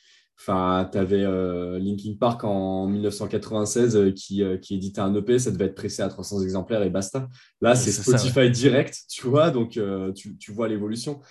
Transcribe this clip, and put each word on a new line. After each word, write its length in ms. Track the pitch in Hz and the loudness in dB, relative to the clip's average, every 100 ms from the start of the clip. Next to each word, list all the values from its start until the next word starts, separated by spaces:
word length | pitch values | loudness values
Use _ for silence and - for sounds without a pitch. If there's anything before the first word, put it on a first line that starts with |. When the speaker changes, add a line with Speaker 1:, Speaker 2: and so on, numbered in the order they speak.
| _ _ _ _ | _ _ _ _
Speaker 1:
'fin, 540 | - 95 92 92 92 | -4 0 2 0 0
t'avais, 320 | 101 92 98 | -2 0 2
euh, 540 | 98 92 92 90 90 92 | 2 0 -2 -2 -4 -4
Linkin 380 | 98 101 110 101 | -4 -4 -6 -2
Park 240 | 120 120 | -2 0
en 440 | 107 98 95 95 95 | -2 -2 -2 -2 -2
mille 140 | 104 | -2
neuf 120 | 104 | -2
cent 140 | - 101 | -4 -4
quatre-vingt-seize, 680 | 107 - 107 104 120 120 107 | -4 -4 -4 -2 2 4 4
euh, 160 | 98 | 4
qui, 320 | 95 - 98 | 0 -4 -2
euh, 140 | 98 92 | -2 -2
qui 180 | - 98 | -4 -6
éditait 260 | 98 107 | -6 -2
un 120 | 98 | 0
E 80 | 104 | 0
P, 180 | 104 123 | 2 2
ça 120 | 123 | 2
devait 140 | 90 95 | 0 -2
être 100 | - | -2
pressé 260 | 101 - | -8 -4
à 80 | 95 | -6
trois 140 | - | -6
cents 180 | 90 101 | -8 -4
exemplaires 400 | 92 95 90 110 | -2 -4 -2 -2
et 60 | 95 | 0
basta. 380 | 95 101 135 131 - _ - | -2 -4 -6 -8 -12 _ 0
Là, 100 | 117 | 4
Speaker 2:
Ouais, 40 | 127 | 4
Speaker 1:
c'est 160 | 110 | 4
Speaker 2:
c'est 100 | - | 0
ça, 160 | 127 127 | 4 4
Speaker 1:
Spotify 220 | 127 135 | 4 4
Speaker 2:
ouais. 100 | 123 | 4
Speaker 1:
direct, 540 | 120 131 135 156 - - | 6 4 4 0 -6 -14
tu 180 | - 127 | -8 0
vois, 240 | 143 165 | 4 4
donc, 260 | 127 113 117 | 2 -2 -2
euh, 340 | 101 95 95 | -2 -2 -4
tu, 240 | 95 104 - | -8 -12 -16
tu 140 | - | -12
vois 160 | 104 117 | -6 -4
l'évolution. 520 | 104 104 117 147 139 - | -2 -4 -6 -6 -8 -12